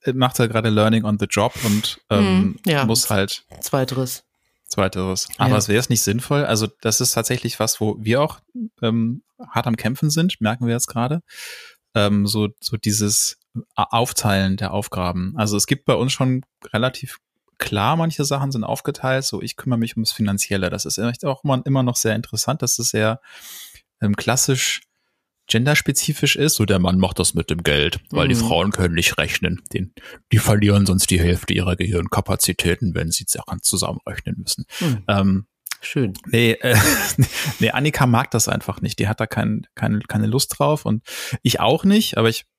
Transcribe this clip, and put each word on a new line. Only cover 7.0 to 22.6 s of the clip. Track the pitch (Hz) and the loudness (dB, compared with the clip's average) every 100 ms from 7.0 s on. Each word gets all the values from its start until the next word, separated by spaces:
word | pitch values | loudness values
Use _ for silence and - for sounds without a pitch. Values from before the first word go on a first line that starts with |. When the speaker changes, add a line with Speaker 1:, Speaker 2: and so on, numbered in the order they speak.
Speaker 1:
ist | 123 | 0
tatsächlich | - 113 127 120 - | -2 -2 -2 -4 -2
was, | 110 - | -2 0
wo | 110 104 | -2 -2
wir | 107 120 | 0 2
auch, | 156 - _ 254 226 _ | 0 -4 _ -10 -10 _
ähm, | 117 117 113 123 _ _ 247 | -2 0 0 -2 _ _ -8
hart | - 120 | -4 -2
am | 113 | -2
Kämpfen | - 135 156 | -2 -2 -2
sind, | 147 175 - | 0 0 0
merken | 107 120 120 | -2 0 0
wir | |
jetzt | 117 - | -2 -4
gerade. | 120 123 160 - - - - - _ _ | -4 -2 -2 -6 -18 -16 -16 -20 _ _
Ähm, | - 101 101 101 | 0 2 2 2
so, | 110 104 - | 0 -2 -4
so | - 113 | -8 -4
dieses | 110 104 104 104 - - _ - - - | -2 0 2 2 -2 -4 _ -14 -12 -4
A-, | - | 0
Aufteilen | 117 123 - 110 98 95 95 | 0 0 0 2 2 2 0
der | 104 | -2
Aufgaben. | 98 101 - 90 90 92 - | -4 -4 -4 -2 -2 -4 -2
Also | 104 104 | 0 0
es | - | 0
gibt | 139 | -2
bei | - | 2
uns | 123 127 | 2 2
schon | - 131 127 - _ - | 0 0 0 -4 _ -8
relativ | 107 127 - 131 - _ _ _ _ | -2 -2 -4 -14 -16 _ _ _ _
klar, | - 101 104 160 | -4 0 2 2
manche | 165 156 | 0 -2
Sachen | 143 139 139 | -2 0 -2
sind | 131 | -4
aufgeteilt. | 104 120 - - 131 131 | -4 -4 -4 -4 -2 -2
So, | 127 104 | -2 -6
ich | 113 - | -8 -8
kümmere | - 120 | -2 0
mich | 113 - | 0 -2
ums | 110 | -4
Finanzielle. | - 104 98 - 101 90 | 0 0 0 0 0 0
Das | 92 80 | -2 -6
ist | - | -4
echt | 113 120 | -4 -4
auch | 147 135 | -4 -4
immer, | 147 131 127 | 0 0 2
immer | 135 | 2
noch | 123 120 | 2 0
sehr | 113 107 | 0 -2
interessant, | - 113 - 143 | -4 -4 -2 -2